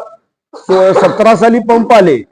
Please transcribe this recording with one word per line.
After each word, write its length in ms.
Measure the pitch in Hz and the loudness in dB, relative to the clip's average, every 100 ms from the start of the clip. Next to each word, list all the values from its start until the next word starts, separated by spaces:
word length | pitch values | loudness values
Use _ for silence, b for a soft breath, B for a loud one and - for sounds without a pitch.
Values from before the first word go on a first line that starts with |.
| - - _ _ _ - - 185 190 | -8 -18 _ _ _ -12 -4 0 0
सतरा 420 | 208 180 - 214 196 | 0 -2 0 0 2
साली 240 | 226 240 | 0 0
पंप 340 | 233 233 220 | 0 -2 2
आले 300 | 226 180 123 - | 2 2 -2 -4